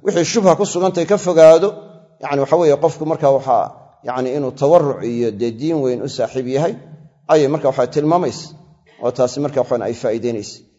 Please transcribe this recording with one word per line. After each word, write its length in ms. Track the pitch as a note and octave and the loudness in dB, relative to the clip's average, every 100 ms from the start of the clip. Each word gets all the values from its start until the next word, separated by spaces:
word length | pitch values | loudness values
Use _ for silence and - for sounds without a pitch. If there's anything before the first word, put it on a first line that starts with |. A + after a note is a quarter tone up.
Wixii 220 | F#3+ G3+ D#3+ | -2 -2 0
shubha 300 | A#3 F#3+ D#3+ | 2 2 2
ku 100 | G3+ | 0
sugantay 400 | F3 F#3 F3+ E3 | -2 -2 -2 0
ka 120 | G3+ | 0
fogaado. 520 | F3 E3 D#3+ E3 G3+ G#3 - - _ _ | 2 6 8 8 4 -4 -20 -20 _ _
Yacni, 180 | C#3+ C#3+ | -6 -2
waxa 160 | C#3 E3 | 0 2
weeye, 220 | D#3+ C#3 | 4 2
qofku 260 | D#3+ D3 D#3 | 0 -2 -6
marka 220 | D#3 C#3+ | 0 2
waxaa, 340 | C3 B2+ A#2 D#2+ - - _ | 2 2 0 0 -10 -20 _
yacni, 260 | - B2+ C3 C#3+ | -8 -6 -4 -4
inuu 160 | C3+ | -6
tawarruc 520 | C3 C#3 E3+ C#3+ G#2 | -2 4 4 4 -4
iyo 280 | G#2+ A#2+ A#2 | -6 -4 -4
dee 200 | G#2 A#2 | -2 -6
diin 260 | A2+ D3+ D#3+ | -4 -4 -2
weyn 200 | C3 B2 | -2 -4
u 60 | B2+ | -6
saaxiib 400 | C3 A2+ C3 B2 | -6 -6 -4 -4
yahay 260 | C3+ E3+ A#3 - - - _ - | -2 -2 -4 -16 -20 -20 _ 0
ayay 200 | D#3 C#3 | 2 2
marka 200 | D3+ C#3+ | 0 -2
waxa 200 | C3 B2 | 0 -2
tilmaamaysa. 680 | D3+ D3+ E3+ D#3+ - - - - _ _ _ | 0 0 0 -2 -8 -16 -20 -20 _ _ _
Oo 80 | A#2+ | -6
taasi 280 | A#2+ B2 C#3 | -2 -2 -2
marka 200 | C#3+ C3+ | -4 -2
waxaan 200 | B2 A#2+ | -2 -2
ay 120 | G#2 | -4
faa'iideynaysa. 640 | A#2 B2 A2+ A#2+ A2+ G#2 - _ | -6 -4 -4 -4 -6 -10 -18 _